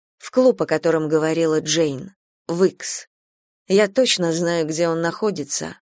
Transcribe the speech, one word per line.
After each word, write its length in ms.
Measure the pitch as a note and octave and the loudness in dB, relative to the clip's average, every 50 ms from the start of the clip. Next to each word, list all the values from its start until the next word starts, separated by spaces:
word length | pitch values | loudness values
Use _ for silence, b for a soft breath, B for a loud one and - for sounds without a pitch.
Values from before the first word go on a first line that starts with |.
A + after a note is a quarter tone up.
| _ _ _ _ | _ _ _ _
В 140 | - - | -18 -4
клуб, 300 | - B3+ B3+ B3+ A3+ F#3 | 0 4 4 4 4 2
о 40 | E3 | 0
котором 420 | - D#3+ D#3 - E3+ D#3+ D#3+ D#3 D3+ | -2 -2 0 2 2 0 2 0 0
говорила 520 | D3+ D#3+ D#3 D#3+ D#3+ E3 E3 D#3+ D#3 D#3 | 0 0 2 2 0 0 0 2 0 0
Джейн. 560 | D#3 D3+ D3+ E3 E3 D3+ C#3 B2+ - G3 - _ _ _ _ _ _ - | 0 -2 0 0 0 0 -2 -6 -10 -14 -20 _ _ _ _ _ _ -8
В 160 | E3 E3+ F#3+ | 0 2 2
Икс. 440 | F#3 F#3 _ - - - - - _ _ _ _ _ _ _ _ _ _ _ _ _ | 0 0 _ -6 -6 -6 -6 -8 _ _ _ _ _ _ _ _ _ _ _ _ _
Я 200 | F#3 G3 G#3+ G3 | 2 2 2 2
точно 440 | G3+ - C4 - - - F3+ E3+ D#3+ | 2 0 2 2 2 0 0 0 0
знаю, 320 | E3 F3 E3+ E3+ E3+ D#3+ | 0 -2 -2 0 -2 -2
где 220 | D3+ D#3+ D3+ E3+ E3+ | -4 -2 -2 0 0
он 140 | E3 E3 | 0 0
находится. 760 | E3 E3 E3 - - G#3+ F#3 - C#3+ C#3 - - D#3 D#3+ D#3+ - _ | -2 -4 -4 -2 -4 -4 -4 -4 -6 -6 -6 -6 -6 -8 -12 -14 _